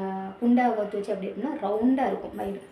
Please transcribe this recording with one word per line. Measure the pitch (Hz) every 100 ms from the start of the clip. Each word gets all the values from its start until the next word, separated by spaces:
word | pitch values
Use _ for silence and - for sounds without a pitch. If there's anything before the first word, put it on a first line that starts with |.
| 190 190 190
குண்டா | - 240 240 247
கவுத்து | 214 208 202
வச்சு | 214
அப்படி | 196 185
எப்படின்னா | 196 269 285
ரவுண்டா | 202 214 254 262 202
இருக்கும் | 190 - 202
வயிறு. | 196 196 -